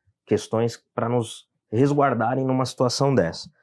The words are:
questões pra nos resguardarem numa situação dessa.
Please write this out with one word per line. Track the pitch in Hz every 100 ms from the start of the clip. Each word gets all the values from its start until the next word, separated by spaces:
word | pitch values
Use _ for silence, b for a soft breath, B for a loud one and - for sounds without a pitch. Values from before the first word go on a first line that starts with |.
| _ _
questões | - 104 - 113 117 - _
pra | - 117
nos | 123 110 - - _ _
resguardarem | 110 143 147 139 117 113 131
numa | 131 131
situação | 123 - 123 - 139
dessa. | 123 82 - - _